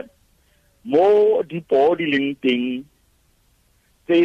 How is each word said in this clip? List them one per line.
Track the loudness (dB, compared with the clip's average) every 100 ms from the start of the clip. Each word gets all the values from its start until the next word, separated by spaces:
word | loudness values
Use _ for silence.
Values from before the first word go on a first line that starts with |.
| -2 _ _ _ _ _ _ _ -2
mo | 2 4 4 2 0
dipoo | -4 -10 -2 0 2 0
di | -2
leng | -4 -4 -4
teng, | -4 -2 -4 -8 -12 _ _ _ _ _ _ _ _ _ _ _ -2
tse | 0